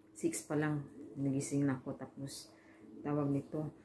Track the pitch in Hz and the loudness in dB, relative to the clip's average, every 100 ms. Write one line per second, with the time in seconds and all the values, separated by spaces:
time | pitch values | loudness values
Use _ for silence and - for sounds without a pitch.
0 | - - 165 - - 151 151 147 139 - | -20 -2 0 0 0 2 2 2 -2 -10
1 | - 143 139 139 139 143 143 131 139 135 | -10 -2 2 2 2 4 4 2 -2 -8
2 | 131 - 139 - - - - - - - | -8 -8 -8 -8 -14 -20 -20 -20 -16 -6
3 | 143 147 143 139 - 160 151 - | 0 2 4 2 0 -4 -4 -8